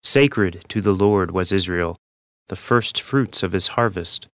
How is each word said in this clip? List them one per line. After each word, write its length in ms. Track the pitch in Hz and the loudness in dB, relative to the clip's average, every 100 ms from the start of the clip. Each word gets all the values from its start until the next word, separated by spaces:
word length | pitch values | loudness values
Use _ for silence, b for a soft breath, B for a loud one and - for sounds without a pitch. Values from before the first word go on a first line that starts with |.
Sacred 600 | - 139 143 - 95 85 - | 2 4 4 2 -2 -2 -6
to 120 | 110 | -2
the 120 | 101 | 0
Lord 380 | 95 101 104 90 | 2 4 4 0
was 220 | 92 92 | -2 0
Israel, 440 | 98 90 87 85 85 _ _ _ _ _ | 0 0 -2 -2 -6 _ _ _ _ _
the 80 | 98 | -14
first 440 | - 120 113 - | 0 0 2 -8
fruits 440 | - 139 123 - | -2 -2 0 -4
of 80 | 95 | -4
his 260 | 92 - - | -2 -2 0
harvest. 480 | 117 92 82 - - | 0 -2 -8 -10 -12